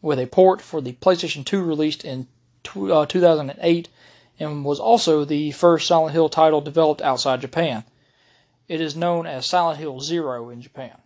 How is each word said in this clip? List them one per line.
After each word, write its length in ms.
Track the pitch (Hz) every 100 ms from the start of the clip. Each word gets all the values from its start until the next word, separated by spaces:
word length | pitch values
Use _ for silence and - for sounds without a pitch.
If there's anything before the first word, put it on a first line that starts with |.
with 180 | 160 139
a 80 | 127
port 340 | - 190 190
for 200 | - 160
the 120 | 127
PlayStation 500 | 123 185 180 175 147 131
two 180 | 202
released 400 | 175 151 156 151 147
in 220 | 131 127 _ _ _
tw-, 280 | - 202 196
uh, 140 | 160 147
two 140 | 180
thousand 280 | 175 160 139
and 80 | 143
eight, 280 | 170 170 170 _ _ _ _ _
and 240 | 151 147 139
was 140 | 143
also 460 | - 233 - 156 147
the 260 | 147 151
first 360 | 139 175 165 -
Silent 260 | 170 160
Hill 160 | 151 160
title 320 | - 160 156
developed 400 | 147 156 156 147
outside 400 | - 127 139 127
Japan. 420 | 127 160 165 113 - _ _ _ _ _ _ _ _
It 120 | 165
is 140 | 160 151
known 300 | 170 170 165
as 180 | 135 127
Silent 320 | 180 170 151
Hill 200 | 156 131
Zero 500 | 143 170 151 123 117
in 120 | 120
Japan. 360 | 120 - 127 -